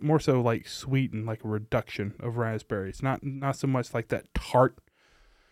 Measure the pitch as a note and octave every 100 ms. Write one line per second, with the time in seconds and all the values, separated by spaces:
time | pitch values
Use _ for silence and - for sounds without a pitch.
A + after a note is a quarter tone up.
0 | D3+ D#3 - B2+ A#2+ A2+ - - C3+ C3+
1 | B2+ A2 A2 A2 A2 G#2+ G#2+ A#2+ - -
2 | G2+ - A#2+ A#2 A2+ A2 - G#2 F#2+ -
3 | C3+ C3 C#3 C3+ C#3 C3 C3+ C3 A#2+ A#2+
4 | - A#2+ - - - B2 B2+ - _ _
5 | _ _ _ _ _